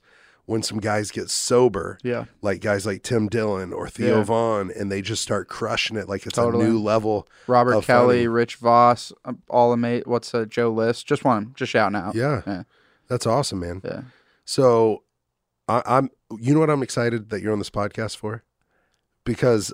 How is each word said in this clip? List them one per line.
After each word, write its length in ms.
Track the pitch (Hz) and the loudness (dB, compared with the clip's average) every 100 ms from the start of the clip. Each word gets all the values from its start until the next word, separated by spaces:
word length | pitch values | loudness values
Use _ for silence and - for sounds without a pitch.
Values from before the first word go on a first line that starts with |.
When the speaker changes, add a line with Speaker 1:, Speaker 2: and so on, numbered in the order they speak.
| _ _ _ _ - | _ _ _ _ -6
Speaker 1:
when 180 | 110 | -4
some 160 | - 107 | -4 -4
guys 320 | 104 107 104 | -2 -2 -2
get 180 | - - | -8 -6
sober." 680 | - - 123 123 98 87 95 | -6 2 4 4 2 -8 -10
Speaker 2:
Yeah. 220 | 123 117 113 _ | -8 -8 -8 _
Speaker 1:
Like 200 | 104 90 | -4 -4
guys 240 | 104 101 104 | -2 -2 -2
like 180 | 98 | -6
Tim 240 | - 123 107 | -2 -2 0
Dillon 460 | 113 110 95 90 | -2 -2 -2 -6
or 160 | 85 87 | -8 -10
Theo 300 | - - 107 | -4 0 2
Speaker 2:
Yeah. 40 | |
Speaker 1:
Von, 480 | 101 113 113 107 92 | 2 0 0 -2 -4
and 180 | - 98 | -6 -4
they 120 | 98 | -4
just 200 | 98 107 | -4 -6
start 280 | - 104 90 | -4 -4 -4
crushing 480 | - 107 113 - 110 | -8 -4 -4 -4 -6
it 100 | 90 | -6
like 180 | 98 110 | -8 -6
it's 100 | 120 | 0
Speaker 2:
Totally. 300 | 117 117 113 | 0 2 2
Speaker 1:
a 40 | |
new 100 | 117 | 2
level 480 | 104 113 110 104 - _ - | 2 0 0 -2 -4 _ 0
Speaker 2:
Robert 260 | 123 123 | 2 4
Speaker 1:
of 120 | 110 98 | 2 4
Speaker 2:
Kelly, 340 | 123 123 123 | 4 6 4
Speaker 1:
funny. 80 | 120 | 2
Speaker 2:
Rich 260 | 117 120 - | 0 0 0
Voss, 560 | 117 117 120 120 - - - | 4 6 6 4 -2 -16 -14
um, 160 | 123 _ | -14 _
all 240 | 123 120 | 2 4
ama-, 300 | 120 117 120 - | 2 0 -2 -2
what's, 280 | 120 - | -4 -2
uh, 120 | 120 110 | -4 -4
Joe 240 | - 117 | -2 0
List? 340 | 113 113 120 - | 2 0 -2 -2
Just 200 | 143 135 | 0 2
one, 280 | 110 110 131 | 0 -2 -8
just 120 | 127 | -2
shouting 240 | 120 101 101 | 0 0 0
out. 180 | 90 110 | -4 -2
Speaker 1:
Yeah. 280 | 135 131 95 | -2 -2 -4
Speaker 2:
Yeah. 160 | 92 - _ _ _ _ | -8 -10 _ _ _ _
Speaker 1:
That's 160 | 123 117 | -4 0
awesome, 320 | 120 143 98 | 0 0 -4
man. 220 | 87 90 | -6 -8
Speaker 2:
Yeah. 200 | - - 127 _ _ _ - | -10 -10 -14 _ _ _ -6
Speaker 1:
So 580 | - 131 117 113 101 - _ _ _ _ _ - | 2 6 6 4 2 -6 _ _ _ _ _ -2
I, 140 | 117 - | -2 2
I'm, 240 | 127 135 - _ 110 | 2 2 -6 _ -6
you 140 | 117 | 2
know 80 | 147 | 4
what 80 | 156 | 4
I'm 120 | 147 | 0
excited 460 | 123 - 120 117 107 | -2 -2 -2 -2 -6
that 120 | 104 | -6
you're 100 | 101 | -2
on 80 | 104 | -2
this 100 | 98 | -2
podcast 460 | - 101 - 110 - | -4 -6 -6 -8 -8
for? 280 | 107 110 - _ _ _ _ _ _ _ | -10 -12 -14 _ _ _ _ _ _ _
Because 480 | - 113 131 110 95 | -8 0 2 2 0